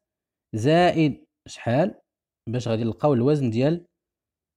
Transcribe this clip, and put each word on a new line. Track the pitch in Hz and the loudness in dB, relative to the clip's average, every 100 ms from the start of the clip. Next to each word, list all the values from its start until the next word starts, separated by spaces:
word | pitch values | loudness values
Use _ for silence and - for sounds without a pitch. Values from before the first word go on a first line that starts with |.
| _ _ _ _ _ 110 | _ _ _ _ _ -4
زائد | 127 165 175 160 151 - _ _ - | 0 2 2 2 0 -2 _ _ -20
شحال | - 117 127 214 - _ _ _ _ - | -10 -2 0 -2 -4 _ _ _ _ -8
باش | 123 117 | -6 -4
غادي | 113 | -2
نلقاو | 113 - 151 | -4 -2 0
الوزن | 123 127 151 127 | 2 2 2 0
ديال | 110 143 170 - _ _ _ _ _ _ | 0 0 -2 -8 _ _ _ _ _ _